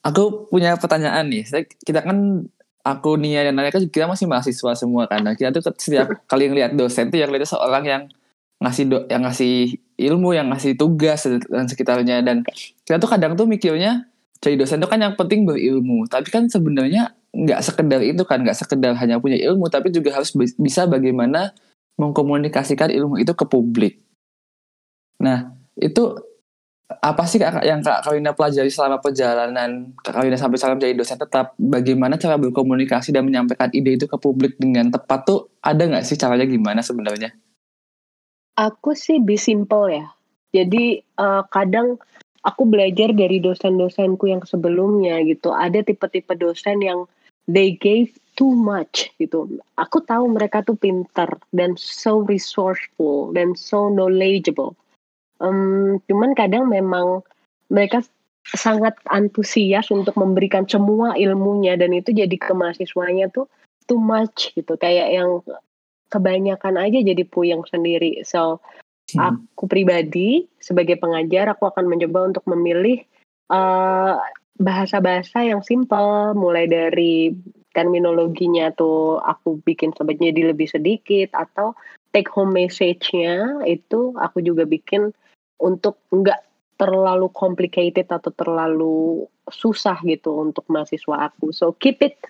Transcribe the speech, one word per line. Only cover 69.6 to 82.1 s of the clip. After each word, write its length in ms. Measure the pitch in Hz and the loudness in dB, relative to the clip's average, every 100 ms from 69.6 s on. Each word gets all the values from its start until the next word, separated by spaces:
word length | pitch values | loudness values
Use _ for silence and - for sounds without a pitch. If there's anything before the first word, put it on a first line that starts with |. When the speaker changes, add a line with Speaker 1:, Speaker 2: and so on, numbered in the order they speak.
| 196 | -2
Speaker 2:
pribadi 800 | 196 185 175 156 175 196 302 359 _ | 2 2 0 -2 -2 0 0 -2 _
sebagai 320 | - 180 170 175 | -2 0 2 0
pengajar, 560 | 170 165 160 185 196 | 0 -2 0 0 0
aku 160 | 196 196 | 0 -2
akan 240 | 196 180 | 0 -2
mencoba 400 | 170 165 175 185 | 0 0 0 0
untuk 160 | 185 - | -2 -2
memilih, 560 | 175 170 170 208 247 - _ _ _ _ | 0 0 2 2 0 -4 _ _ _ _
eh, 640 | 190 190 185 190 190 190 302 - - _ - | 0 2 2 0 0 0 -2 -6 -12 _ -2
bahasa-bahasa 840 | 190 185 190 202 185 180 180 240 | -2 0 -2 0 0 0 -4 -2
yang 160 | 233 202 | 0 -2
simple, 720 | 196 240 254 202 208 208 208 208 | -2 -2 0 2 2 2 0 0
mulai 320 | 180 170 170 | 2 2 2
dari 640 | 165 165 170 170 165 165 185 - - _ - | 2 2 0 2 2 0 -2 -14 -20 _ -2
terminologinya 960 | 175 175 175 170 165 165 175 170 160 | 0 2 2 2 0 0 0 2 0
tuh 480 | 160 160 160 156 160 | 0 0 2 0 0
aku 400 | - 156 - 156 170 | -2 -4 -4 -2 -2
bikin 260 | 165 160 | -2 -4
sampai 240 | - 156 151 | -2 -4 0
jadi 400 | 170 160 165 151 | 0 2 0 0
lebih 140 | 156 | -2
sedikit, 600 | 151 156 214 - 202 190 - | -2 -2 -2 0 -2 0 -4
atau 380 | 165 - 214 233 - - _ | -6 -6 -6 -6 -20 -20 _